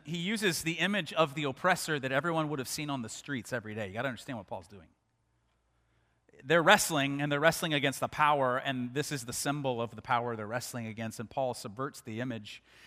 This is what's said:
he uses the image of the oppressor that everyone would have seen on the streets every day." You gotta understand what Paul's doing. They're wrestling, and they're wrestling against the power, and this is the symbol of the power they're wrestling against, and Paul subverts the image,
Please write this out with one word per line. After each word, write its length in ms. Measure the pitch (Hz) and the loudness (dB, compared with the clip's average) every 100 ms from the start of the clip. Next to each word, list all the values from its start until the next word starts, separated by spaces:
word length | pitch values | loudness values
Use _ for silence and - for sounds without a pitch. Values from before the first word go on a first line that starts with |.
he 140 | - 170 | -8 -4
uses 440 | 175 196 202 160 | -2 0 2 0
the 120 | 160 | -2
image 380 | 170 180 202 151 | 0 0 0 -2
of 200 | 170 156 | 2 2
the 120 | 143 147 | 2 -4
oppressor 540 | 127 180 185 - 151 | 2 2 2 2 -2
that 120 | 127 | 2
everyone 380 | 135 170 165 151 | 0 2 0 0
would 100 | 147 | -2
have 80 | 123 | -4
seen 240 | - 147 | -6 -4
on 100 | 135 | -4
the 80 | 110 | -6
streets 420 | - - 135 - | -10 -8 -6 -4
every 220 | 120 107 | -6 -6
day." 140 | 107 101 | -6 -6
You 60 | |
gotta 160 | 104 135 | -4 -6
understand 280 | 117 - 120 | -6 -10 -10
what 80 | 92 | -8
Paul's 220 | 107 - | -12 -12
doing. 200 | 98 80 _ _ _ _ _ _ _ _ _ _ _ _ _ _ - 131 | -20 -20 _ _ _ _ _ _ _ _ _ _ _ _ _ _ -12 2
They're 180 | 170 | 4
wrestling, 580 | 165 202 - 156 139 139 | 8 8 6 2 2 0
and 100 | 147 | 0
they're 80 | 143 | 6
wrestling 340 | 160 156 170 | 4 4 0
against 260 | 147 139 - | 2 2 0
the 80 | 127 | -4
power, 500 | - 151 147 127 127 | 2 4 6 4 2
and 360 | 139 131 123 | 0 -2 -2
this 180 | 131 143 | -4 -4
is 140 | 143 117 | -4 -6
the 80 | |
symbol 480 | 117 147 147 135 120 | -4 -2 0 0 -2
of 140 | 117 110 | -2 -2
the 60 | |
power 340 | - 120 120 113 | 0 0 0 -4
they're 120 | 107 | -4
wrestling 400 | 120 - 123 110 | -6 -6 -8 -8
against, 320 | 107 113 - | -6 -6 -6
and 100 | 110 | -6
Paul 240 | - 131 | -2 -2
subverts 480 | 117 120 104 139 - | -2 -8 -8 -8 -8
the 200 | - 110 | -10 -6
image, 420 | 127 113 104 - _ - | -6 -6 -10 -18 _ -20